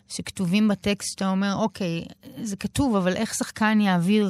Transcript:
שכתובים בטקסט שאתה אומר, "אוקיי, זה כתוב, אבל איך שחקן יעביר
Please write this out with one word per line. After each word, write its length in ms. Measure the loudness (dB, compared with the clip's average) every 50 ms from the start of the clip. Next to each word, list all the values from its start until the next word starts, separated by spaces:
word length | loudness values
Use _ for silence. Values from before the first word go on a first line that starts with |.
| _ -12
שכתובים 600 | -12 -10 -10 -8 -6 -4 0 2 4 4 4 4
בטקסט 400 | 2 0 0 -2 -2 -2 -4 -8
שאתה 200 | -6 -4 -2 0
אומר, 240 | 0 0 0 0 0
"אוקיי, 480 | 0 -2 -2 -2 -4 -4 -4 -4 -4 -6 -10 -14 -18 -20 -16 -12 -10
זה 140 | -8 -8 -6
כתוב, 400 | -6 -6 -4 -2 0 0 2 2
אבל 200 | 2 2 2 0
איך 180 | 0 -2 -2 -4
שחקן 460 | -4 -6 -6 -4 0 2 2 4 4
יעביר 460 | 4 4 4 4 4 4 4 4 4